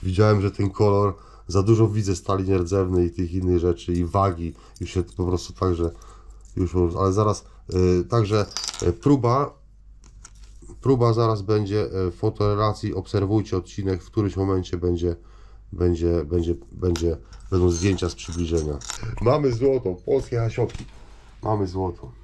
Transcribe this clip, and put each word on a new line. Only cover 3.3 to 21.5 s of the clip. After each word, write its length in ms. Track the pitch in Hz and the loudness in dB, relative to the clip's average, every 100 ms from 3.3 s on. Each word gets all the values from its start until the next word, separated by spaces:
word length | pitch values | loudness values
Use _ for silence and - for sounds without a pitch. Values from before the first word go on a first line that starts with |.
innych 260 | 92 90 90 | -2 0 2
rzeczy 340 | 87 85 - | 2 -2 -2
i 120 | 87 87 | -2 0
wagi. 480 | 101 98 85 85 - - - | 2 2 0 -8 -10 -20 -12
Już 80 | 90 | -4
się 140 | 95 | -4
po 220 | 87 - 90 | -4 -4 -2
prostu 280 | 90 - | -2 -4
tak, 220 | - 92 85 | -2 0 0
że 160 | 85 - - - - - - - | -2 -4 -20 -20 -20 -20 -12 -4
już, 360 | 90 90 87 85 | -2 2 0 2
ale 180 | 95 | 0
zaraz, 320 | 95 107 98 - - - | 2 2 0 -6 -20 -4
y, 300 | 92 92 90 | 2 4 4
także, 420 | 87 117 101 107 98 - - - | 2 0 2 0 0 -4 -8 -2
y, 100 | - | -2
próba, 680 | 87 139 139 117 127 139 - - - - - - - - - - - - - | 0 2 4 4 2 -2 -8 -20 -20 -20 -20 -20 -20 -20 -20 -20 -20 -20 -6
próba 320 | - 131 120 | 0 4 4
zaraz 280 | 110 117 107 | 4 2 0
będzie, 440 | 95 107 101 104 98 95 92 | 0 0 0 -2 -2 -2 -4
y, 40 | |
fotorelacji. 840 | - 107 107 104 104 107 - 107 | -2 -4 0 0 2 0 0 -4
Obserwujcie 640 | 78 - 104 98 110 98 92 | -6 -2 -2 2 0 0 -4
odcinek, 460 | - - 95 92 | -4 -6 -4 -4
w 20 | - | -4
którymś 300 | - 104 92 | -4 -2 0
momencie 400 | 95 95 87 90 | 0 0 -2 -4
będzie, 380 | 87 87 87 85 - - - - - | -2 0 -2 -4 -10 -20 -20 -20 -16
będzie, 520 | 87 87 85 85 85 73 87 85 85 - | -2 0 2 2 0 0 -2 -2 -4 -8
będzie, 460 | - 90 85 87 80 - - - | -4 -2 0 0 -2 -8 -20 -4
będą 180 | 95 90 | 2 2
zdjęcia 400 | 85 98 90 90 | 2 0 0 -2
z 60 | - | -6
przybliżenia. 600 | - 85 85 82 76 69 - - 113 - | -10 -6 -2 0 -2 -6 -8 -10 -8 -2
Mamy 300 | 107 147 143 | 2 2 2
złoto, 440 | 113 135 135 95 90 - | 2 2 2 -2 -6 -2
polskie 320 | 135 123 120 | -2 0 -4
hasioki. 480 | 113 120 113 - - - - - - - | -2 -2 -4 -4 -14 -18 -20 -20 -20 -10
Mamy 240 | - | -2